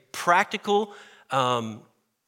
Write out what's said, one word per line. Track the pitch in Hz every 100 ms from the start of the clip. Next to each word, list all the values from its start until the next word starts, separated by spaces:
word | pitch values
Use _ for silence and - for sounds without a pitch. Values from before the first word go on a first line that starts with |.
| _
practical, | - - 175 208 208 - 202 208 - - - -
um, | 135 127 123 113 107 - _ _ _